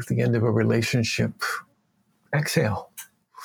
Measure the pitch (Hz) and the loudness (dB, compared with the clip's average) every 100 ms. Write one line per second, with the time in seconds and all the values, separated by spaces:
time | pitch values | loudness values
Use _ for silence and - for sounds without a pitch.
0 | - 120 123 117 113 110 110 113 113 127 | -2 0 2 2 2 2 2 2 2 0
1 | 117 - 110 - - - - _ _ _ | 0 0 -2 -4 -6 -6 -12 _ _ _
2 | _ _ _ 147 151 165 110 95 - - | _ _ _ -4 0 0 0 -2 -8 -18
3 | - _ _ - | -20 _ _ -18